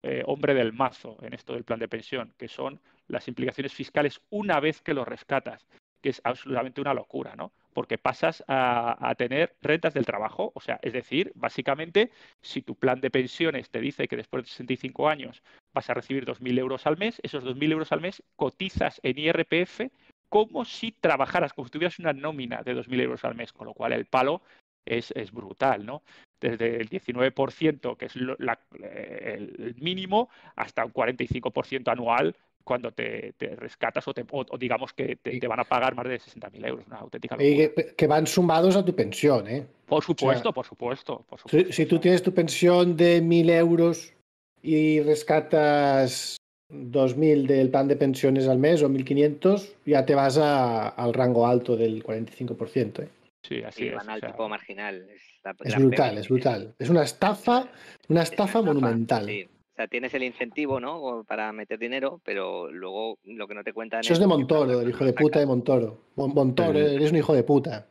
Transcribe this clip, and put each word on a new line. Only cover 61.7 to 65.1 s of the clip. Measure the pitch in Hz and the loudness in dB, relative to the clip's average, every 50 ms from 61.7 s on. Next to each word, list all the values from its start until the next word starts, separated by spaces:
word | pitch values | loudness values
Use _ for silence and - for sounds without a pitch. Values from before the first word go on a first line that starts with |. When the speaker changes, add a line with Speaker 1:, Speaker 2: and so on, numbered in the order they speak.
| 117 110 | -8 -6
Speaker 3:
dinero, | 120 120 127 135 131 139 - 175 | -6 -6 -4 -4 -4 -4 -6 -8
pero | _ - 101 98 92 92 92 90 87 76 | _ -6 -6 -4 -4 -4 -6 -8 -8 -10
luego | 80 90 92 92 95 104 110 113 104 _ _ | -10 -12 -10 -8 -8 -6 -6 -6 -8 _ _
lo | 95 113 113 104 98 | -18 -12 -12 -12 -12
que | 104 | -12
no | 104 101 | -10 -10
te | 113 | -10
cuentan | 101 110 113 113 113 113 | -8 -8 -8 -6 -6 -4
Speaker 2:
Eso | 110 - | 0 2
es | 165 165 | 4 4
Speaker 3:
es | |
Speaker 2:
de | 208 | 6
Speaker 3:
que | 190 | 4
Speaker 2:
Montoro, | 165 143 131 131 160 151 | 4 2 2 2 2 2
Speaker 3:
cuando | 147 127 123 123 | 4 2 2 0
Speaker 2:
del | 120 123 | 0 -2
hijo | 123 - | -2 0
Speaker 3:
lo | 139 | 0
Speaker 2:
de | 131 | 0